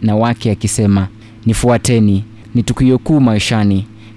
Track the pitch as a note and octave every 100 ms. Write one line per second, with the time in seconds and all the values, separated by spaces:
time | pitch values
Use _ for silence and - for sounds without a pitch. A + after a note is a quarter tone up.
0 | A2 G#2+ A#2 A#2 A#2 G2+ G#2+ - G#2 G2
1 | G2 - - - A#2 A2 B2 A#2 - A#2
2 | G#2 G2 G#2+ - - A#2+ - B2 C3 B2+
3 | - D3+ B2+ G#2+ - A2+ G#2 G2 G#2+ -
4 | -